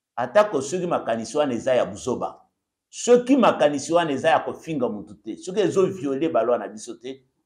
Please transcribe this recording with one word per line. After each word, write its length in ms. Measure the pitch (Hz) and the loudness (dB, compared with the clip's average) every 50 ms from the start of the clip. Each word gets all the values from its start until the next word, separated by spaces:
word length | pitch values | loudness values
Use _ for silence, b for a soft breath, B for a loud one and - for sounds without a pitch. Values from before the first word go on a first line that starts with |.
| _ _ _ | _ _ _
Atako 460 | 117 123 123 - 208 208 - 160 135 | -6 -4 2 4 4 4 4 2 -4
soki 260 | 127 123 170 185 - | -4 -4 -4 -4 -2
makanisi 500 | - 143 120 - 110 117 113 110 - - | -2 -2 -2 -2 -2 -4 -4 -4 -4 -2
wana 160 | 147 147 135 117 | -2 0 0 -2
eza 220 | 107 - 131 127 | -2 0 0 2
ya 100 | 117 98 | 2 0
buzoba. 560 | 90 95 - - 127 117 - - - - - _ _ _ _ _ _ _ _ _ _ | -2 -6 -8 -6 -4 -4 -4 -6 -8 -10 -12 _ _ _ _ _ _ _ _ _ _
Soki 480 | - - - 233 247 240 247 247 277 | -14 -2 4 6 6 6 6 4 4
makanisi 560 | 269 208 160 - - 151 147 147 135 - - 170 | 4 6 4 4 4 2 2 2 -2 -2 0 2
wana 180 | 170 170 156 | 2 2 0
eza 180 | 139 123 147 160 | -2 0 2 2
ya 100 | 151 131 | 2 2
kofinga 500 | - 131 - - - 160 160 135 120 113 | 0 -2 -10 -10 -8 -8 -4 -2 -2 -2
mutu 240 | 104 101 - - 98 | -4 -6 -12 -14 -18
te. 240 | - - 113 98 | -16 -12 -12 -12
Soki 220 | - - 185 185 214 | -10 -10 -6 -2 0
ezo 260 | 196 160 127 190 185 | 0 2 2 2 2
violer 440 | - - - 143 139 135 135 160 160 | 2 0 -4 -6 -4 -2 -2 -2 0
ba 140 | - 113 113 | 0 2 2
loi 140 | 120 123 | 2 0
na 100 | 110 101 | 0 -2
biso 280 | 95 107 110 - 120 110 | -6 -12 -14 -14 -14 -14
te, 260 | - 120 131 135 131 _ _ _ _ _ | -12 -12 -14 -14 -14 _ _ _ _ _